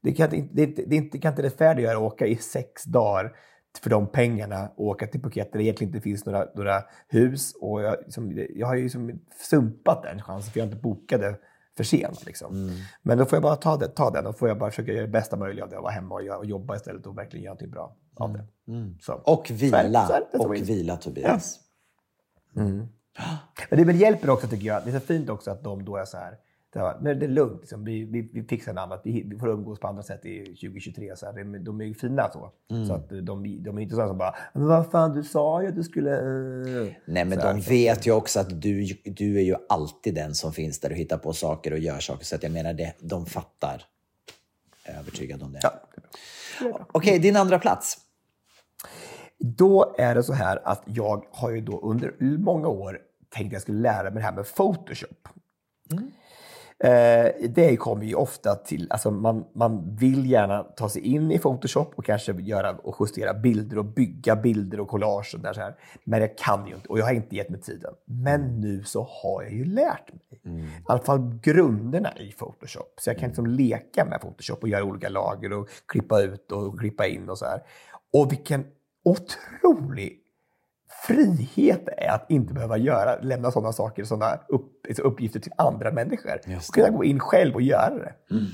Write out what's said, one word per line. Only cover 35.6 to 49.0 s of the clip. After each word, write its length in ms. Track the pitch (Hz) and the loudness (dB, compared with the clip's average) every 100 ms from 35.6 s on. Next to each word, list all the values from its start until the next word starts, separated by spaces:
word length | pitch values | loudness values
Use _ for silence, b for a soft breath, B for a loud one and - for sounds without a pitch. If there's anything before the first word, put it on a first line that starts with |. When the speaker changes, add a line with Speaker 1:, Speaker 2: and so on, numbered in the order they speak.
Speaker 1:
ju 60 | 190 | -2
att 60 | |
du 80 | 175 | -4
skulle, 340 | 170 165 143 139 | -4 -2 0 0
eh." 760 | 131 131 131 127 127 127 107 82 | -2 -4 -6 -8 -6 -4 -4 -8
Speaker 2:
Nej, 200 | - 165 | -6 -2
men 80 | 90 | 0
Speaker 1:
Så 140 | 95 110 | 0 0
Speaker 2:
de 80 | |
Speaker 1:
här. 140 | 104 98 | 0 2
Speaker 2:
vet 380 | 123 117 110 117 | 4 6 4 4
ju 60 | |
också 280 | 110 113 104 | 2 2 -2
att 220 | 92 87 | -2 -2
du, 220 | 104 101 101 98 | -2 0 -2 -6
du 320 | - 98 104 101 | -12 -4 0 2
är 40 | |
ju 120 | 92 92 - | 2 0 0
alltid 460 | 90 76 - - | 0 0 -4 -4
den 200 | 80 76 | -2 -4
som 180 | 76 82 | -4 -6
finns 280 | 80 80 71 | -4 -6 -4
där 100 | 69 | -6
och 60 | 82 | -4
hittar 220 | 78 82 | -4 -4
på 140 | 76 | -4
saker 400 | 80 80 78 78 | -4 -4 -4 -4
och 60 | 78 | -4
gör 200 | 80 69 | -4 -4
saker. 260 | - 67 | -8 -8
Så 100 | - 82 | -8 -6
att 60 | |
jag 100 | 78 | -4
menar, 200 | 82 82 | -4 -4
det, 220 | 80 82 - | -4 -6 -8
de 260 | 85 92 82 | -8 -8 -6
fattar. 560 | - - _ 71 64 - _ _ _ - - _ _ _ _ - | -10 -12 _ -6 -6 -14 _ _ _ -20 -20 _ _ _ _ -16
Jag 80 | |
är 40 | 73 | -14
övertygad 440 | 73 - 65 69 | -14 -10 -10 -10
om 100 | 69 | -12
det. 80 | 69 | 0
Speaker 1:
Ja, 100 | - - - | 0 0 -20
det 20 | - | -20
är 40 | |
bra. 100 | _ - B B B B | _ -20 B B B B
Det 40 | 247 | -4
är 40 | |
bra. 140 | 220 - | -4 -2
Speaker 2:
Okej, 260 | 160 180 185 | 2 4 6
din 180 | 175 202 | 6 6
andra 220 | 190 180 | 6 4
plats. 400 | - 185 - - _ _ _ _ _ _ _ _ - B | 4 0 -4 -10 _ _ _ _ _ _ _ _ -18 B